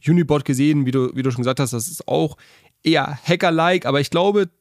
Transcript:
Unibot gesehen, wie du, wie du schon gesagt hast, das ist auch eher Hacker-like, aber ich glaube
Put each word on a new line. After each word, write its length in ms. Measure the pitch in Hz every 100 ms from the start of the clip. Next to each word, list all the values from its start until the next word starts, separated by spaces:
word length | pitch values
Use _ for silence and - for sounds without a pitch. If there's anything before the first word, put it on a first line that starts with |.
Unibot 400 | - 175 156 147
gesehen, 400 | 135 131 147 151
wie 60 | 131
du, 240 | 131 127
wie 80 | -
du 80 | 131
schon 120 | 123
gesagt 180 | 123 131
hast, 120 | 135
das 140 | 120 110
ist 220 | 165 -
auch 280 | 147 160 - - - _ _
eher 340 | - 165 139 143
Hacker-like, 640 | - 180 190 160 165 185 139
aber 140 | 139
ich 100 | 139
glaube 380 | 165 190 208 185 _